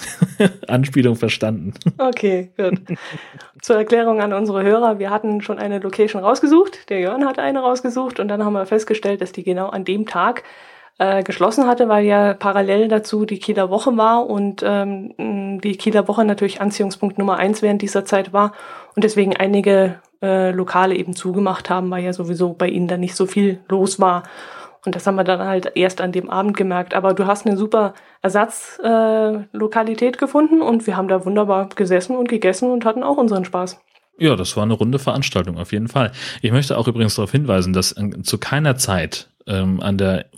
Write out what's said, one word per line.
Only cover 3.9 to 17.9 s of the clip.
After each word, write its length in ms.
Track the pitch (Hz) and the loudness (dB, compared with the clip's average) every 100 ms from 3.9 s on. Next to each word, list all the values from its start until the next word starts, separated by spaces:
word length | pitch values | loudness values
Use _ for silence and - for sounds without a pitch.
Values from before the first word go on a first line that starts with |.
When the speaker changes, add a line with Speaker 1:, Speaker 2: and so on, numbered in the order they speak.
| 233 233 214 | 2 4 2
Speaker 2:
an 120 | 208 | 0
unsere 300 | 196 214 196 | 0 0 0
Hörer: 380 | 196 220 233 208 | 4 4 4 0
Wir 100 | 196 | -2
hatten 300 | 208 214 208 | -2 -2 -2
schon 180 | 202 208 | -4 -6
eine 220 | 208 202 | -4 -4
Location 420 | 190 185 214 208 | -2 0 0 2
rausgesucht, 680 | 196 269 294 320 392 - - | 0 2 6 6 4 0 -6
der 100 | 196 | -2
Jörn 240 | 180 247 277 | -2 0 -2
hatte 160 | 269 | -2
eine 180 | 277 269 | -2 0
rausgesucht 600 | 254 254 254 240 262 254 | 0 0 -2 -4 -4 -4
und 80 | 202 | -4
dann 160 | 208 | -2
haben 80 | 208 | -2
wir 140 | 202 190 | -2 0
festgestellt, 540 | 214 214 214 202 202 | 0 0 -2 -2 -2
dass 120 | 185 | -4
die 100 | - | -6
genau 260 | 180 180 196 | -4 -2 -4
an 160 | 196 | -4
dem 220 | 185 202 214 | -4 -4 -4
Tag, 380 | 175 196 254 - - - - - - | 0 0 -2 -8 -20 -20 -20 -14 -2
äh, 220 | 196 196 | 0 2
geschlossen 460 | 190 - 262 285 247 | -2 0 2 4 4
hatte, 200 | 240 233 | 4 4
weil 160 | 208 | 4
ja 300 | 208 202 202 | 4 4 4
parallel 540 | 196 202 196 196 202 220 | 2 0 2 2 2 2
dazu 360 | 220 214 214 | 0 0 -2
die 140 | 214 196 | -2 -4
Kieler 320 | - 202 185 | -2 0 0
Woche 260 | 202 262 226 | 0 0 2
war 300 | 220 233 240 | 4 4 0
und, 380 | 208 202 196 202 | -2 -4 -2 -2
ähm, 960 | 202 202 196 196 - 220 202 196 196 | 0 -2 -6 -10 -8 -6 -4 -6 -6
die 160 | 208 190 | -4 -4
Kieler 320 | 220 208 190 | 0 2 2
Woche 160 | 208 | 2
natürlich 360 | 220 202 196 - | 2 2 -2 -2
Anziehungspunkt 580 | 202 202 196 - 202 202 | -4 -2 -4 -2 -4 -2
Nummer 180 | 196 175 | 0 2
eins 260 | 190 214 | 0 2
während 200 | 208 208 | 0 0
dieser 220 | 202 | -2